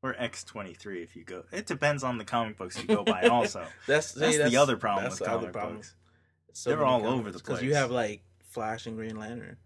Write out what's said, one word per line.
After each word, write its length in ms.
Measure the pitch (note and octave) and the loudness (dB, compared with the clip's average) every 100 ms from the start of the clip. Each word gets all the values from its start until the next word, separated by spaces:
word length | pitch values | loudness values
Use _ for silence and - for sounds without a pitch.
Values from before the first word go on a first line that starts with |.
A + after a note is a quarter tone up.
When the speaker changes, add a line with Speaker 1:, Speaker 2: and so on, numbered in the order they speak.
Speaker 1:
Or 120 | C3 - | -4 -4
X 240 | B2 - | -4 -6
twenty-three 600 | - A2 F#2+ E2+ G#2 F#2 | -12 -10 -10 -12 -10 -8
if 120 | E2 E2+ | -10 -14
you 80 | |
go. 220 | E2 - - | -12 -14 -10
It 160 | F3 G#3 | -10 -6
depends 360 | C#3+ D3 C#3+ | 0 2 2
on 140 | C3 A#2+ | -2 -4
the 80 | G#2+ | -2
comic 320 | A#2+ A2 G#2 | -2 -2 -6
books 200 | F#2 - | -10 -8
you 80 | - | 0
go 160 | G#3+ | 2
by 180 | G3+ F#3 | 2 4
Speaker 2:
<laughs> 60 | A#3+ | 6
Speaker 1:
also. 400 | A#3+ G#3 - E2 - - | 6 2 -2 -10 -10 2
Speaker 2:
That's, 240 | D3 - | 2 2
Speaker 1:
That's 180 | B2+ D#3 | 0 2
Speaker 2:
see, 60 | D3+ | 4
Speaker 1:
the 60 | C#3+ | 4
Speaker 2:
that's, 100 | B2 | 6
Speaker 1:
other 220 | C#3+ A2 | 6 4
problem 260 | A2+ G2 | 2 0
Speaker 2:
that's 160 | G2 - | 0 -2
Speaker 1:
with 80 | F#2+ | -2
Speaker 2:
the 20 | |
other 60 | A#2 | -2
Speaker 1:
comic 120 | A2+ | -2
Speaker 2:
problem. 220 | G#2 G#2 - | -6 -6 -8
Speaker 1:
books. 180 | - _ _ _ _ _ _ | -14 _ _ _ _ _ _
Speaker 2:
So 180 | - - | -8 -2
Speaker 1:
They're 80 | D3+ | 2
Speaker 2:
many 100 | C#3 | 4
Speaker 1:
all 80 | B2 | 4
Speaker 2:
comic 120 | A2 B2+ | 4 0
Speaker 1:
over 120 | G#2+ | -2
the 60 | F2+ | -8
Speaker 2:
books, 100 | - | -6
'cause 140 | - | -2
you 80 | B2+ | 2
Speaker 1:
place. 80 | D3 | 2
Speaker 2:
have, 120 | B2+ | 2
like, 320 | B2 G#2+ G#2+ _ _ - | 0 -2 -4 _ _ -12
Flash 380 | - A2 A2 A#2 | -6 -4 -4 -8
and 100 | A2 | -8
Green 200 | A2 A2 | -8 -8
Lantern. 400 | G#2+ A#2+ G#2 - | -8 -10 -12 -18